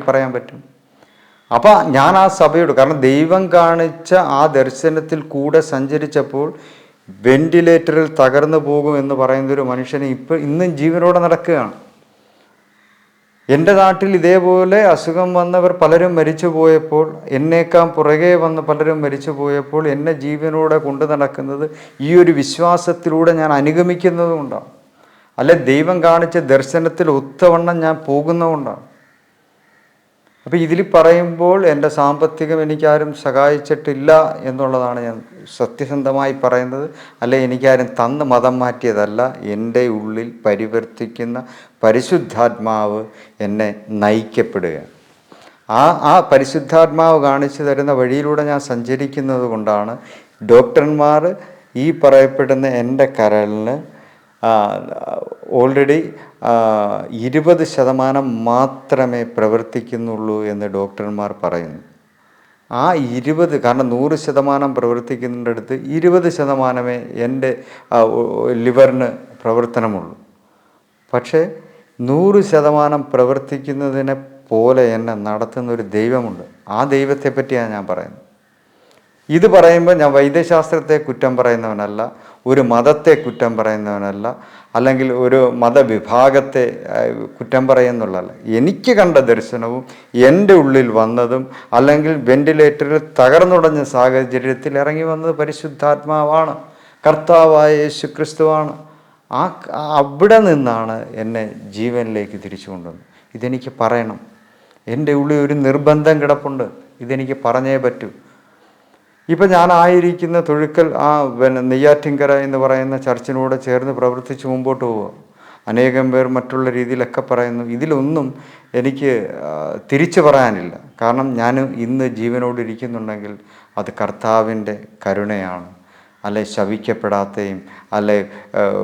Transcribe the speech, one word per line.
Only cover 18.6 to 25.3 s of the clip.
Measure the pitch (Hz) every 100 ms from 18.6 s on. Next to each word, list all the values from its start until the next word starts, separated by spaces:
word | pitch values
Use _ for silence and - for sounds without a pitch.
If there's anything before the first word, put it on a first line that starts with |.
പലരും | 147 151 156 156
മരിച്ചു | 147 135 139
പോയപ്പോൾ | 139 143 143 139 151 156
എന്നെ | 139 156
ജീവനോടെ | 156 143 147 160 156 156 151
കൊണ്ടു | 151 139 151
നടക്കുന്നത് | 147 139 135 135 139 156 - - -
ഈ | 143 175
ഒരു | 170
വിശ്വാസത്തിലൂടെ | 147 139 - 175 175 175 170 170 156 165
ഞാൻ | 165 156
അനുഗമിക്കുന്നതുകൊണ്ടാണ്. | 143 147 160 180 175 185 170 170 165 135 104 - - _ _ _ _ _